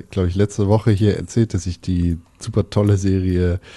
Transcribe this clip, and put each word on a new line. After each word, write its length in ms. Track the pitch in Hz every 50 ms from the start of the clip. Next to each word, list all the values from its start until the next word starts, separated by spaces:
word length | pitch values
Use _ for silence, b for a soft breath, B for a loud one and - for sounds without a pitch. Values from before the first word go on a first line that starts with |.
| - _
glaub 160 | - 98 92
ich, 80 | 87 87
letzte 320 | 98 101 101 - - 101
Woche 240 | 98 107 107 - 117
hier 260 | 104 92 107 101 87
erzählt, 360 | 82 87 - - 117 113 - -
dass 100 | 90 -
ich 140 | 92 85 -
die 380 | - 92 92 87 87 87 82 82 - _ _ -
super 300 | - 117 110 107 98 -
tolle 280 | - 107 104 104 104
Serie 600 | 95 98 95 95 95 92 92 90 90 90 87 87 90 B B B